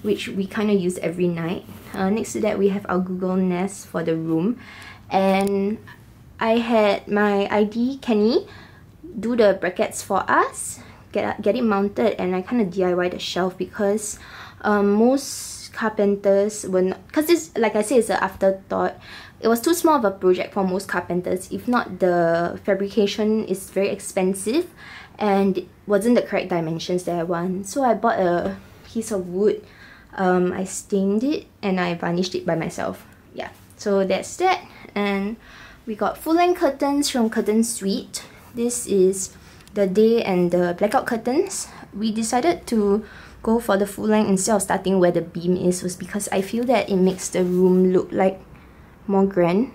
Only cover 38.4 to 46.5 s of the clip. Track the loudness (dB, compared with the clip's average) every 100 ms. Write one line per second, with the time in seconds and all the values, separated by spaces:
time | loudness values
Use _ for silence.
38.4 | -16 -6 -4 -4 -2 4 4 2 -6 -12
39.4 | -20 -20 -10 -2 0 4 4 4 2 2
40.4 | 2 2 0 0 0 0 0 -4 -2 0
41.4 | 0 -4 -10 -16 -16 -6 -4 -2 0 0
42.4 | 2 0 0 2 4 2 0 -18 -20 -8
43.4 | 0 0 2 0 0 -2 2 2 4 2
44.4 | 2 0 2 -2 2 4 4 2 -2 -6
45.4 | -2 2 2 0 -4 -8 -8 -8 -2 -2
46.4 | -2